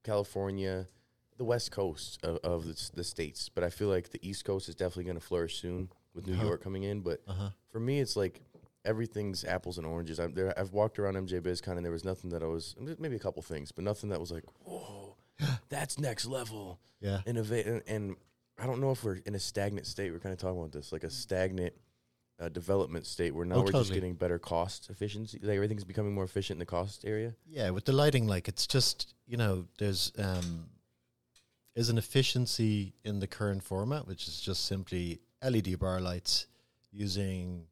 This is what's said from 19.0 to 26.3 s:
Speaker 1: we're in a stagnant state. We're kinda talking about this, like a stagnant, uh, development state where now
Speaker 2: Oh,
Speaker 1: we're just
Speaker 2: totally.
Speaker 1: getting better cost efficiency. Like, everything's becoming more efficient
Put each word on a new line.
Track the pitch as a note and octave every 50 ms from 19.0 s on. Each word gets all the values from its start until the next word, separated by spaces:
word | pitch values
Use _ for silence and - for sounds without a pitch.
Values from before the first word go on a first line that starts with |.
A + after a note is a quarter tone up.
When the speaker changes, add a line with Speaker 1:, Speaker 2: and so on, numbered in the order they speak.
| A2+
Speaker 1:
we're | G#2+ F#2+ F2+ -
in | G2+ G#2
a | G2
stagnant | - - - G#2 G2 G2+ G2+ E2 -
state. | - - - G2+ F2+
We're | E2 E2+
kinda | - G2 F#2
talking | F2+ - F#2 F#2 F2+
about | E2 D#2
this, | - D2 C#2+ -
like | D#2+ D#2 -
a | D#2+
stagnant, | C#2 B2+ - - F#2+ F#2 F#2+ F#2+ F#2 F#2 F2+ E2 - - _ _ _ _ _ _ _ _ _ _ _ -
uh, | E2+ E2
development | D#2+ F2+ E2 F#2 G2 G2 F2 C#2 E2+ E2 -
state | - - - F2 E2
where | C#2 D#2+ F2
now | F2+ F2+
Speaker 2:
Oh, | F#2+
Speaker 1:
we're | F#2+
just | G2 -
Speaker 2:
totally. | C3+ A#2 F#2+ F#2+
Speaker 1:
getting | F#2+ F#2 F2+ F2
better | E2 F#2+ F2 F2 E2+
cost | - - E2+ E2+ F2 F#2+ - - - -
efficiency. | G2+ - G#2 G#2 G2+ G#2 A2+ A2 - -
Like, | - G#2 G#2
everything's | G2 G2+ G#2 A2 G2+ G2
becoming | F2+ F#2+ A2 G#2 G2+
more | G2+ G2 F#2+
efficient | F#2